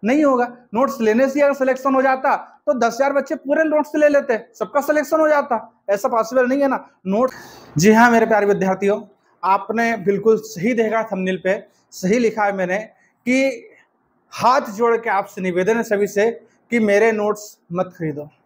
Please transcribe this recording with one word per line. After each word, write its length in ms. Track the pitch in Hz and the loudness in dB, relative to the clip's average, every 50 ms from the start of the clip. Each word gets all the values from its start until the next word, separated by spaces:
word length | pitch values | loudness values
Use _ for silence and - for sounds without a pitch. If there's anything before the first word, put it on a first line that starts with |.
| - | 0
नहीं 220 | 208 254 302 311 | 0 0 2 2
होगा। 200 | 285 269 247 240 240 - - - _ - | 2 2 2 0 -2 -4 -16 -20 _ -2
नोट्स 260 | 214 262 269 - - | -2 -2 -2 -2 -2
लेने 280 | 226 214 214 226 262 269 | 0 0 2 2 2 0
से 120 | - 285 | 2 2
अगर 120 | 285 277 277 | 2 2 2
सिलेक्शन 400 | 277 262 262 254 254 - 277 262 | 0 0 -2 -2 -2 -2 0 0
हो 60 | 262 262 | 2 2
जाता 320 | 269 262 262 262 285 240 185 - - - _ _ | 2 0 0 0 -2 -2 -2 -4 -10 -20 _ _
तो 60 | - 294 | -4 -2
दस 180 | 254 233 233 220 | 0 0 -2 0
हजार 180 | 233 269 277 285 | 0 -2 0 0
बच्चे 220 | 285 269 - 320 | -2 -2 -4 -6
पूरे 260 | 277 - 262 285 311 320 | -8 -2 -2 0 0 0
नोट्स 300 | 311 294 302 294 - - | 0 0 -2 -2 -2 -2
ले 140 | 311 302 294 | 2 2 4
लेते, 300 | 294 285 277 - 240 214 - _ _ | 4 2 0 0 -4 -4 -4 _ _
सबका 260 | - 220 - - 285 277 | -10 -10 -4 -2 -4 0
सिलेक्शन 380 | 294 302 302 294 - 330 311 | 0 0 -2 0 0 0 0
हो 80 | 311 302 | 2 2
जाता। 560 | 302 285 277 - 254 220 - - _ _ _ - | 2 2 0 -2 -4 -6 -6 -10 _ _ _ -4
ऐसा 200 | 196 202 - 262 | -4 -2 -2 -2
पॉसिबल 400 | 240 226 220 226 254 262 254 247 | 0 0 -2 0 0 0 2 2
नहीं 120 | 254 277 | 2 0
है 80 | 277 277 | 0 0
ना। 80 | 247 202 - - _ _ _ | -2 -2 -6 -12 _ _ _
नोट, 240 | 185 190 208 247 - - - - - - - - - - | -4 -2 0 0 -2 -4 -8 -20 -20 -20 -20 -20 -8 -4
जी 160 | 147 160 208 214 | 2 4 6 6
हाँ 180 | 220 233 247 | 6 6 6
मेरे 160 | 233 226 226 | 6 4 2
प्यारे 200 | 220 220 208 202 | 4 2 2 2
विद्यार्थियों, 540 | 202 202 175 180 190 185 185 196 196 202 233 220 196 _ _ _ _ _ _ - | 2 0 0 0 -2 -2 0 0 -2 -2 -2 -4 -14 _ _ _ _ _ _ 0
आपने 540 | 185 190 202 196 - 220 226 233 233 233 214 | 0 0 0 0 -4 -2 -2 0 -2 -2 -2
बिल्कुल 380 | 180 190 202 190 202 220 220 214 | -2 -2 -2 0 2 2 2 2
सही 340 | 220 - - 180 160 226 254 | 0 -8 -12 -4 -2 -2 0
देखा 280 | 214 226 214 220 226 220 | 0 0 0 0 -2 -4
थंबनेल 360 | 170 202 190 185 185 190 180 170 | -4 -4 -4 -2 -4 -4 -2 -2
पे, 100 | 185 190 220 - _ _ _ _ _ - | -2 -2 -2 -4 _ _ _ _ _ -20
सही 260 | - - 185 208 247 | -6 -2 0 0 2
लिखा 260 | 240 220 214 220 208 | 2 0 0 0 -2
है 80 | 202 196 | -2 0
मैंने 240 | 190 185 180 180 202 | -2 -4 -2 -2 -4
कि 920 | 214 226 _ _ _ _ _ _ _ 233 254 262 269 269 254 - - - - _ _ _ _ _ _ _ _ _ _ _ - | -6 -8 _ _ _ _ _ _ _ -2 0 2 2 0 -2 -4 -14 -20 -20 _ _ _ _ _ _ _ _ _ _ _ -12
हाथ 380 | - 175 220 254 285 - - 208 | -2 0 2 2 2 0 -4 -4
जोड़ 240 | 196 233 233 233 226 | -2 0 0 0 0
के 120 | 226 226 | -2 -2
आपसे 300 | 202 196 202 196 - - | -2 -2 -4 -6 -8 -6
निवेदन 360 | 185 185 175 180 185 185 226 | -6 -2 -2 0 0 0 0
है 60 | 233 226 | -2 0
सभी 220 | 226 214 196 208 196 | -2 0 -2 -2 -2
से 220 | 196 202 208 233 226 - - _ _ _ _ _ - | 0 0 0 0 0 -4 -14 _ _ _ _ _ -2
कि 60 | 240 | 0
मेरे 300 | 220 208 202 202 214 233 220 | 2 2 2 4 4 2 2
नोट्स 440 | 208 208 208 208 208 - - - _ _ _ 170 | 0 -2 -2 -2 -4 -8 -20 -20 _ _ _ -6
मत 220 | 175 185 185 - | -6 -6 -6 -6
खरीदो। 320 | - 170 156 147 143 147 151 _ _ _ | -8 -8 -8 -6 -8 -12 -14 _ _ _